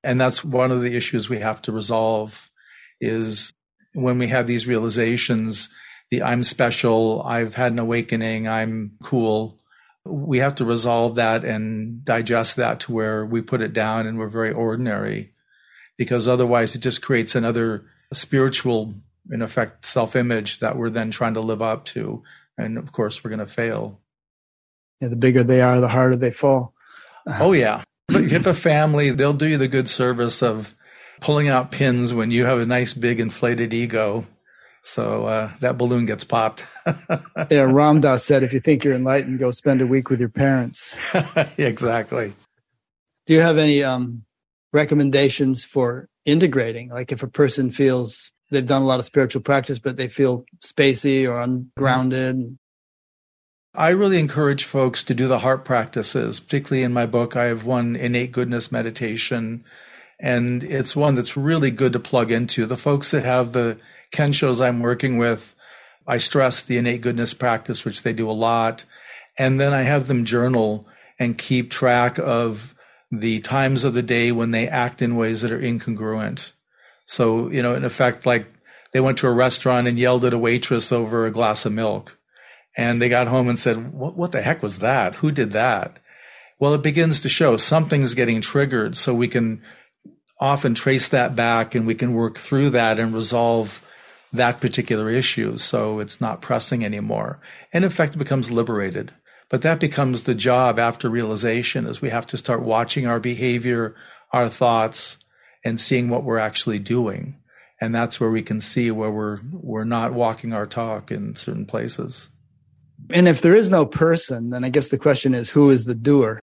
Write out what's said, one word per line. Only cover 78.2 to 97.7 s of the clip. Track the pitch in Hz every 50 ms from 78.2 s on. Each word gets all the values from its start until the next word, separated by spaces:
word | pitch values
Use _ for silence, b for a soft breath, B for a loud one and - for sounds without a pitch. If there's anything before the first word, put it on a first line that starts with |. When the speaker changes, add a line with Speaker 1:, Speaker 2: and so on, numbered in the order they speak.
| -
Speaker 1:
like, | 127 123 117 107 - _ _ b b b b b b
they | - 131
went | 131 135 127 -
to | - 127
a |
restaurant | 120 120 127 127 123 - - 131 127 123 123
and | 123 120 117
yelled | 123 123 127 127 123
at | 123
a | 120 117
waitress | 117 117 120 123 - - 123 117 113 -
over | 127 117 117 107 113 117 113
a | 110
glass | 107 113 117 107 107 - -
of | 113
milk. | 104 110 113 107 98 101 - - - _ _ b b b b b b b b b _
And | - 120 120 117 117
they | 120 120
got | 123 123 123
home | 120 127 131 123 123
and | 120 117
said, | - 127 113 113 117 -
"What, | - 135 127 156 -
what | 170 175 170
the | 165 123
heck | 101 127 - -
was | - 104 92 90
that? | 101 117 135 131 104 90 87
Who | - - 156
did | 147 139 120 104
that?" | 101 107 117 127 113 95 - - - - b b b b b b b b b b b b
Well, | 147 143 147
it | 147
begins | 143 156 143 165 165 165 151 147
to | - 127
show | - - 165 143 113
something's | 107 - - 156 160 160 143 156 143 135 120 117
getting | 127 123 113 113 110
triggered. | 104 - - 143 143 135 127 117 107 110 -
So | - - 135
we | 123 117 120 117
can | - 123 113 113 110 107 b b b b b b b b _ - _ _ _ _ _ _
often | 135 135 143 139 - 131 117
trace | - - 139 135 131 - -
that | - 131 123 127 127
back | 113 117 117 117 113 113 - -
and | 120 113
we | 113 117
can | 110 127 123 120
work | 113 117 110 110 -
through | - - 143 135 143 143
that | 123 123 113 113 110 107
and | 113 113
resolve | 113 110 110 98 123 117 117 117 117 113 110 101 - - b b b b b b b b b b
that | - 117 123 120 123 -
particular | - 123 - - - - 120 107 107 110
issue. | 113 127 131 - - 113 110 107 110 -
So | - - - 117 110 107 107 107
it's | 107 101 - -
not | 127 110 107 -
pressing | - - 123 117 - - - 120 110
anymore. | 104 104 104 104 107 110 107 - 120 143 - B B B B B B